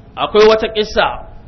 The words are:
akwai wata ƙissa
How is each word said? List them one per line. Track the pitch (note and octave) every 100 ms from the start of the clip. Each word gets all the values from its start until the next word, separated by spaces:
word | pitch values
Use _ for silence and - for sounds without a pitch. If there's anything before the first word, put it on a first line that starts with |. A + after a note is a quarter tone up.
| - -
akwai | C#3 G#3 G#3+
wata | A3 A3
ƙissa | G#3 G#3+ G#3+ D3+ B2 - -